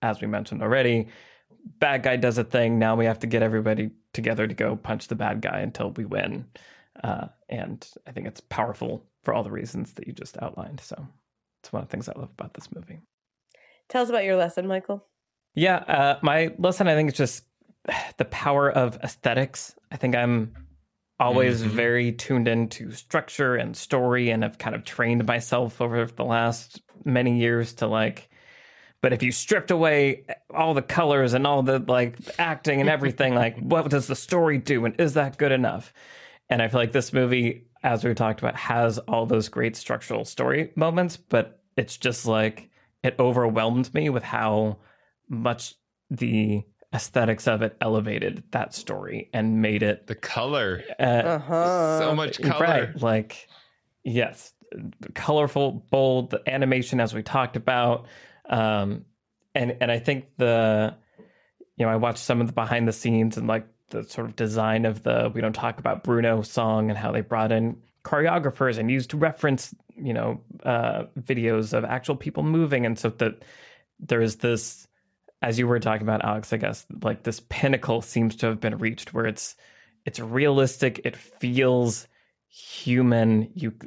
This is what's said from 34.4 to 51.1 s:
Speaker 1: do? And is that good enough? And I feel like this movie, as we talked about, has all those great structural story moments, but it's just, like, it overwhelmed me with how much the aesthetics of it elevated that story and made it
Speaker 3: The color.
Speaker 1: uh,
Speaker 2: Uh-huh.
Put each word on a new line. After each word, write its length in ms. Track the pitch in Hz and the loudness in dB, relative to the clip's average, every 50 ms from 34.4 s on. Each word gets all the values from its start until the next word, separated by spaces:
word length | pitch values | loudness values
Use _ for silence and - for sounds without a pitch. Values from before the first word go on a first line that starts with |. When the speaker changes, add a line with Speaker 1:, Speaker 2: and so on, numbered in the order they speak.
| 165 160 147 135 | 4 4 2 0
Speaker 1:
do? 260 | 123 - 143 120 113 | 0 0 0 2 2
And 160 | 117 110 - | 0 0 0
is 140 | 170 156 135 | 0 2 2
that 240 | 156 143 135 135 - | 0 0 0 0 0
good 140 | 147 139 135 | 2 2 2
enough? 400 | 127 127 113 - 95 120 - _ - - - - - - - - - _ - | 2 2 0 -2 -4 -10 -14 _ -20 -20 -20 -20 -20 -20 -20 -20 -12 _ -2
And 100 | - 120 | 0 2
I 80 | 117 110 | 2 2
feel 120 | 113 127 | 2 2
like 120 | 120 117 120 | 2 2 2
this 200 | 135 123 - - | 0 0 2 2
movie, 560 | 131 127 123 123 127 120 117 113 - - _ _ _ - | 2 2 4 2 2 2 0 -2 -4 -10 _ _ _ -2
as 180 | - 117 110 - | 0 0 0 0
we 100 | 123 113 | 0 0
talked 260 | - 117 110 110 - | 2 0 0 0 -2
about, 160 | - 120 120 | -2 -4 -4
has 420 | - - - 120 117 120 117 113 113 | -4 -4 -2 0 2 2 2 0 -2
all 260 | - - 117 117 113 | -4 -2 0 0 0
those 240 | 113 123 110 107 - | 2 2 0 0 -2
great 280 | - 120 120 113 113 | -4 -2 -2 -2 -4
structural 480 | - - - 123 117 - - - 110 113 | -6 -6 -6 -6 -6 -6 -6 -6 -6 -6
story 480 | - - - 131 127 135 143 160 156 - | -6 -6 -4 0 0 0 0 -2 -2 -2
moments, 420 | 151 156 165 165 175 180 175 170 | 0 0 0 2 0 0 -2 -4
but 460 | - _ - - 117 110 - - _ _ _ - | -10 _ 0 0 0 0 0 -6 _ _ _ -4
it's 200 | - - - - | -4 -4 -4 -6
just, 300 | - - 127 117 - - | -4 -4 -4 -4 -2 0
like, 440 | 117 110 110 110 110 110 - - - _ _ _ _ _ _ - | 0 2 2 2 2 0 -4 -16 -20 _ _ _ _ _ _ -2
it 100 | 127 - - | -2 0 2
overwhelmed 720 | 127 123 123 127 120 117 110 113 110 113 120 123 127 - - | 2 2 4 4 2 2 2 2 0 2 2 0 0 0 0
me 140 | 151 156 151 | -2 0 0
with 140 | 131 123 - | 0 -2 -4
how 540 | - - 120 113 110 107 107 110 107 107 - _ _ _ _ _ _ _ _ _ - | -4 -4 -2 0 2 2 2 2 0 -2 -6 _ _ _ _ _ _ _ _ _ -10
much 460 | - 117 117 123 117 117 - - - _ _ _ _ _ _ - | -8 -4 -2 -2 -2 -2 -6 -16 -18 _ _ _ _ _ _ -8
the 540 | 139 117 123 117 120 110 107 107 107 104 101 _ _ _ _ _ - | -6 -4 -2 0 2 2 2 2 0 -2 -4 _ _ _ _ _ -8
aesthetics 540 | 117 - - - 127 117 113 110 110 - 131 | -6 -6 -2 0 0 2 2 2 0 2 0
of 120 | 113 104 | 0 0
it 160 | 113 107 - - | 0 -2 -2 -2
elevated 640 | - 110 110 110 104 110 107 107 98 95 - - - - - | 0 0 2 0 0 -2 -4 -4 -4 -4 -6 -6 -12 -6 -6
that 200 | 123 107 - - | -4 -4 -4 -8
story 560 | - - - 98 95 98 95 - 110 - - - | -12 -10 -8 -10 -8 -8 -10 -10 -10 -10 -6 -4
and 280 | 117 110 110 110 110 | 0 0 2 2 2
made 220 | 110 107 107 104 107 | 2 2 2 2 2
it 240 | 104 104 - - | 2 0 0 -4
Speaker 3:
The 80 | - 113 | -10 -10
color. 680 | - - - - 120 117 135 147 143 113 98 92 87 - - - - | -10 -8 -8 -4 -4 -4 -2 0 0 0 0 -2 -4 -6 -10 -6 -2
Speaker 1:
uh, 20 | 127 | 0
Speaker 2:
Uh-huh. 960 | 127 | 2